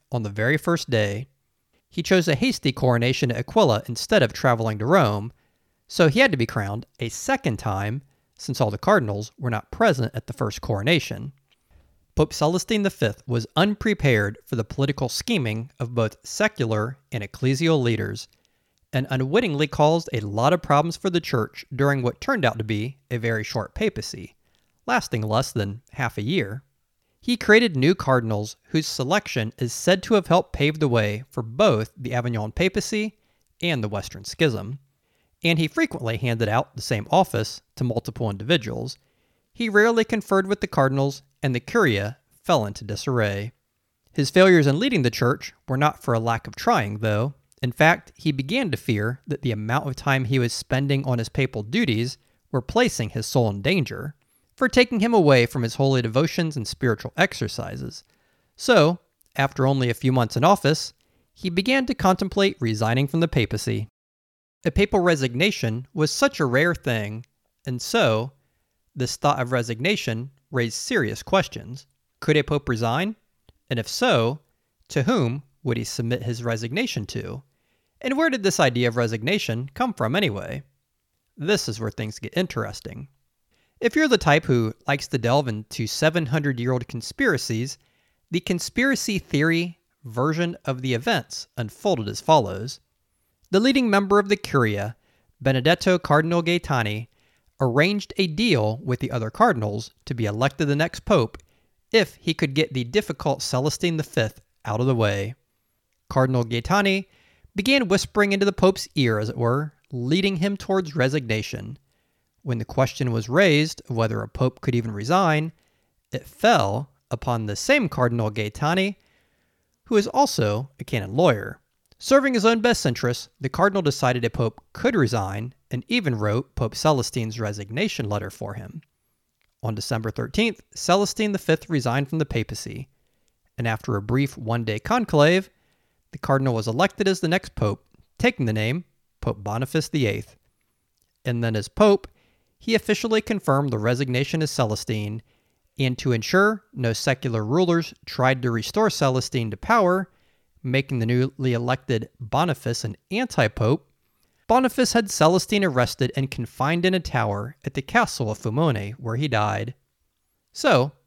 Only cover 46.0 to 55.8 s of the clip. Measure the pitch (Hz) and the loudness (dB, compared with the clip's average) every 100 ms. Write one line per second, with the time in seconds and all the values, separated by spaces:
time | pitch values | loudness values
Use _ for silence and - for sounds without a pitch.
46 | - 113 117 113 - - - 214 104 104 | -2 0 0 -2 -6 -4 0 2 0 -4
47 | 110 104 131 - _ _ 127 - 156 170 | -2 0 -2 -6 _ _ -4 4 4 4
48 | - - 156 135 135 233 226 127 - 107 | -2 -6 -4 -2 -2 -2 -2 -4 -2 -2
49 | 107 127 - 147 127 107 107 131 151 127 | -2 -6 -8 -6 -4 -4 -2 -2 -2 -4
50 | - 135 120 135 120 - - 131 139 139 | 0 0 0 0 0 -4 -4 -2 0 0
51 | 135 120 110 - 131 113 107 175 208 110 | 0 -2 -2 -2 -2 -4 -4 -2 0 0
52 | 120 - _ _ _ 135 - 226 247 - | -2 -8 _ _ _ -6 0 2 2 0
53 | 107 - 110 135 113 98 98 190 123 98 | -4 -6 -2 2 2 0 0 0 0 -6
54 | 151 - _ _ _ - - - 247 233 | -10 -12 _ _ _ -2 2 4 4 2
55 | 226 226 151 131 120 127 117 - | 2 4 6 6 4 0 -4 0